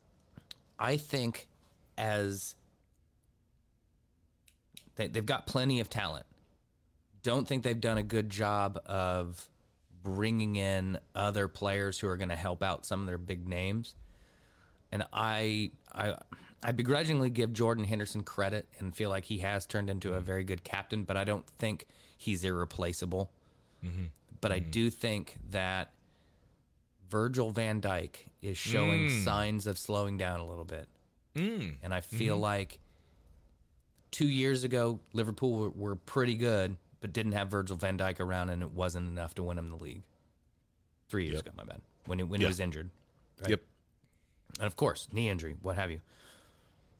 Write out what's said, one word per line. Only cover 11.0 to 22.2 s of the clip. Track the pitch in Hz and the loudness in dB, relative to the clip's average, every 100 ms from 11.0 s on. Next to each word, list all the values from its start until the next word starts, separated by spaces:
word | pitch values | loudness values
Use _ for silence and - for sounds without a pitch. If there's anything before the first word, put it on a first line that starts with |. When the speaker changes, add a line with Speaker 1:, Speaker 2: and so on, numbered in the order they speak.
| - | -6
Speaker 1:
other | - 101 104 98 | -2 0 2 0
players | - 101 98 98 95 | 0 0 0 0 0
who | 101 | -2
are | 90 | -2
gonna | 92 85 | -2 -2
help | 92 87 | -2 0
out | 98 85 - | 0 -2 -2
some | 95 | -2
of | 98 | -2
their | 87 | -4
big | 90 92 90 | -4 -6 -2
names. | 87 92 107 117 - - - - - - _ - _ _ | -2 0 -2 -4 -12 -20 -20 -20 -20 -20 _ -20 _ _
And | 104 - | -4 -2
I, | - 110 110 110 107 107 - - | 0 0 2 2 2 0 -4 -14
I, | - 104 - - - - - | -2 -2 -2 -8 -18 -18 -6
I | - | -2
begrudgingly | 120 120 143 160 151 127 | 0 4 2 4 4 2
give | 120 117 | 2 0
Jordan | 110 117 117 | 4 2 4
Henderson | 104 107 104 107 | 2 0 -2 -4
credit | 101 - 98 107 - - | -4 0 0 0 -6 -8
and | 92 - | -8 -2
feel | 104 | 0
like | 95 | 0
he | 95 104 | -2 -2
has | 98 101 - | 0 -2 -2
turned | 107 98 | -2 -2
into | 98 95 | -2 -2
a | 92 | -2
Speaker 2:
Mm-hmm. | |
Speaker 1:
very | 92 95 | 0 -2
good | 95 90 | -2 -4
captain, | - 98 98 107 | -4 -6 -2 -4
but | 92 95 | 0 0
I | |
don't | 101 104 - - | 0 -2 -4 -4
think | 113 104 - - - | -2 -2 -8 -20 -20
he's | - | -8